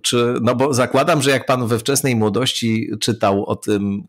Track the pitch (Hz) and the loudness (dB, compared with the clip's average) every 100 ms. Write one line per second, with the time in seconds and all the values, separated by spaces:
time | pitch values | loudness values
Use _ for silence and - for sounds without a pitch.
0 | - 120 120 123 117 123 139 123 123 135 | -4 0 0 0 0 2 0 0 2 2
1 | 151 156 135 135 - 127 117 113 113 139 | 2 2 2 0 0 -2 0 -2 0 0
2 | 135 117 107 107 127 - 117 110 - 110 | 0 2 2 0 -2 -2 0 0 -2 -4
3 | - 110 104 98 107 107 - 104 101 101 | -2 0 2 0 0 -4 -2 -2 -2 -4